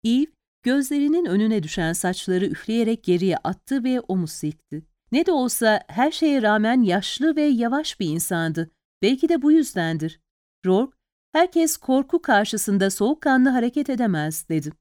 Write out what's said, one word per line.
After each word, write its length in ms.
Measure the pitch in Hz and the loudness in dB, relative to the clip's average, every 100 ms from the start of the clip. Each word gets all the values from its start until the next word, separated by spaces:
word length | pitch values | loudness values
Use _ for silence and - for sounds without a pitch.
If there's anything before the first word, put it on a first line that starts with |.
Eve, 220 | 226 247 302 _ _ _ | 0 0 -2 _ _ _
gözlerinin 640 | 240 277 262 285 294 330 | -2 0 0 -2 0 0
önüne 380 | 330 190 220 220 | 0 0 2 0
düşen 300 | 156 - 165 | -2 -4 -4
saçları 540 | 175 180 180 - 185 196 | -2 -4 -4 -2 -2 -2
üfleyerek 580 | 156 - 226 226 233 | -6 -4 -2 0 -2
geriye 320 | - 175 190 165 | 0 0 0 -2
attı 480 | - 185 - 277 | -4 -8 -6 -4
ve 160 | 247 254 | -2 -2
omuz 300 | - 185 160 | -2 -4 -4
silkti. 520 | - 151 156 _ 151 _ _ _ | -6 -8 -8 _ -14 _ _ _
Ne 140 | 262 339 | 0 2
de 60 | |
olsa 480 | 311 254 - 220 214 - | 0 0 0 2 0 -2
her 220 | 165 285 | -2 -2
şeye 320 | - 320 277 | 2 0 2
rağmen 400 | 214 214 214 254 | 2 2 2 2
yaşlı 540 | 208 185 190 - 311 302 | 2 0 -4 -2 0 2
ve 60 | |
yavaş 580 | 294 240 233 277 311 - | 2 2 0 -2 -4 -6
bir 60 | 175 | -4
insandı. 640 | 160 - 175 165 160 165 _ _ _ | -4 -2 -2 -2 -4 -6 _ _ _
Belki 260 | 196 262 330 | 0 2 0
de 140 | 330 | 2
bu 100 | 285 | 4
yüzdendir. 680 | 320 285 190 165 160 160 - _ _ _ _ 185 | 4 2 -2 -2 -2 -6 -8 _ _ _ _ 2
Rourke, 300 | 190 262 _ _ _ _ | 2 0 _ _ _ _
"Herkes 440 | 302 359 339 320 - | 0 2 2 0 -2
korku 460 | - 262 269 339 | 0 0 2 -2
karşısında 680 | - 208 208 208 - 202 196 | 2 0 2 -4 0 0 0
soğukkanlı 580 | - 208 302 302 262 254 | 0 -2 0 0 4 4
hareket 420 | 254 240 294 285 | 2 0 -2 -4
edemez," 580 | 247 233 165 151 156 - | -2 0 0 -2 -6 -4
dedi. 240 | 160 147 - | -4 -4 -12